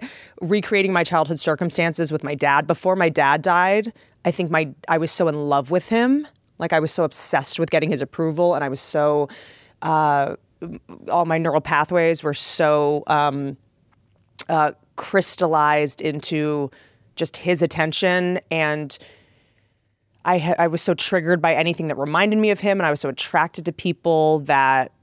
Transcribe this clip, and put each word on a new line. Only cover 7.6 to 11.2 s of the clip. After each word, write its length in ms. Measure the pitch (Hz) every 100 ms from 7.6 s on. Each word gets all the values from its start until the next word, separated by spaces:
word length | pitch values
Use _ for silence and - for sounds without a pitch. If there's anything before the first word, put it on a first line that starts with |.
| 165
getting 180 | 160 156
his 120 | 143
approval, 500 | 135 - 160 156 175
and 100 | 151
I 60 | 139
was 120 | 135
so, 460 | - 151 147 147 143 - - - _ -
uh, 540 | 160 156 151 143 139 - _ - 165 - - - -
all 160 | 170